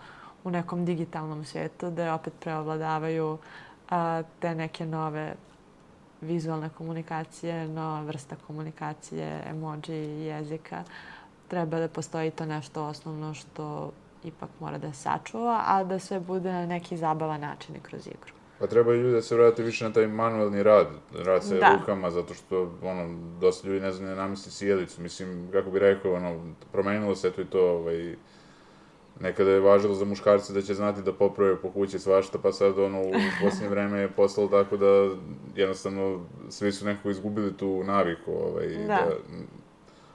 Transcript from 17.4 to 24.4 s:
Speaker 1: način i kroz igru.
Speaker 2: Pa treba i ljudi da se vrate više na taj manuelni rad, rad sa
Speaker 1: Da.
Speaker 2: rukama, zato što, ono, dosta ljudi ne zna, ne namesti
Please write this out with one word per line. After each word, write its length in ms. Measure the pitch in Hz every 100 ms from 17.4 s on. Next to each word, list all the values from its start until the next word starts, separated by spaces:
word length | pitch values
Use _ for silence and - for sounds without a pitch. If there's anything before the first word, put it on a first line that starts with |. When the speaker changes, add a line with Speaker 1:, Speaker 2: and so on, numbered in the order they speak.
Speaker 1:
način 340 | 147 143 - 151
i 40 |
kroz 280 | - - -
igru. 260 | - - - - -
Speaker 2:
Pa 60 | 101
treba 260 | 110 117
i 40 | 120
ljudi 160 | 123
da 80 | 117
se 140 | 110 117
vrate 280 | 117 117
više 200 | 117 110 113
na 80 |
taj 140 | 110 110
manuelni 560 | 107 113 110 104 101
rad, 240 | 101 107 80 73 - 76 87
rad 180 | 92
sa 120 | 196 196
Speaker 1:
Da. 220 | 196 -
Speaker 2:
rukama, 320 | 85 98 90
zato 220 | 85 85
što, 380 | 90 - 92 90 82
ono, 340 | 92 92 85 85 85 85
dosta 280 | 92 90 98
ljudi 120 | 98
ne 120 | 98
zna, 160 | 92 95
ne 80 | 95
namesti 360 | 98 98